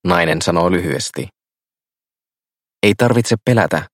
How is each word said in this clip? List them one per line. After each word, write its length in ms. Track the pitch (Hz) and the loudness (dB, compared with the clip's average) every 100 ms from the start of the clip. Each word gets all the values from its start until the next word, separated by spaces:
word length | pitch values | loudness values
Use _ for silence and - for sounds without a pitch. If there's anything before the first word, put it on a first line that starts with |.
| 87 | 0
nainen 340 | 87 85 160 | 0 0 -2
sanoo 300 | - 85 90 | -2 0 0
lyhyesti. 560 | 87 87 67 - - 65 _ _ _ _ _ _ _ _ _ _ _ _ _ _ _ | 0 -2 -6 -8 -10 -12 _ _ _ _ _ _ _ _ _ _ _ _ _ _ _
"Ei 100 | 104 101 | 0 2
tarvitse 380 | 120 120 117 110 | 2 2 0 -2
pelätä" 420 | - 117 85 85 - | 2 2 2 -2 -6